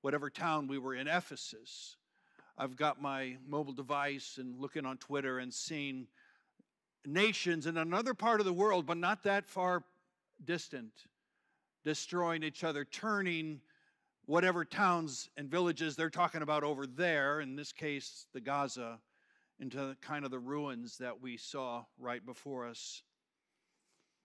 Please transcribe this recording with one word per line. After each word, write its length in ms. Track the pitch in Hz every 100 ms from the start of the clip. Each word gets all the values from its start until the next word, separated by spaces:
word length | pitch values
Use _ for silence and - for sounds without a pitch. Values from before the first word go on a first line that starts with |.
whatever 280 | 139 143 143
town 380 | - 175 156 139
we 100 | 139
were 160 | 127
in, 140 | 127 139
Ephesus, 880 | 175 170 139 - 110 120 - - - _ _ _ - - -
I've 200 | 135 127
got 260 | 151 135
my 360 | 143 135 131 127
mobile 280 | 127 147 143
device 640 | 131 135 143 143 139 - -
and 220 | 127 127
looking 260 | 135 160 135
on 120 | 131
Twitter 420 | - 143 135 127
and 120 | 127
seeing 540 | 120 - 156 143 131 120 _ _ _ _ _ _ _ _ _ 143
nations 600 | 156 214 208 175 165 151
in 120 | 165
another 340 | 165 185 233
part 280 | 233 220 220
of 60 | 196
the 60 |
world, 320 | 175 208 185
but 140 | 160 170
not 240 | 175 208
that 240 | 202 196 196
far 360 | - 180 180 - _ _ _ _ _
distant, 480 | 139 170 - 135 113 - - _ _ _ _ _ _ _
destroying 600 | 151 151 - 180 170 165
each 200 | 156 -
other, 220 | 165 143
turning 800 | 143 - 220 208 185 165 156 147 _ _ _ _ _ _ -
whatever 400 | 160 185 175 160
towns 640 | - 196 175 160 127 - -
and 120 | 139
villages 460 | 165 175 151 160 139
they're 140 | 160
talking 320 | 165 170 165
about 200 | 151 151
over 240 | 147 139 139
there, 540 | 127 175 151 139 147
in 160 | 139 135
this 160 | 147
case, 540 | - 156 143 - - -
the 60 | 135
Gaza, 560 | 120 143 139 127 117 113 _ _ _ _ _ _
into 380 | 131 131 135 135
kind 240 | - 147 139
of 40 |
the 80 | 127
ruins 600 | 123 147 143 120 120 -
that 240 | 127 117
we 160 | 127 117
saw 480 | - 147 131 120 117 _
right 280 | 123 120 110
before 400 | 123 143 131 120
us. 360 | 117 - - _ _ _ _ _ _ _ _ _ _ _ _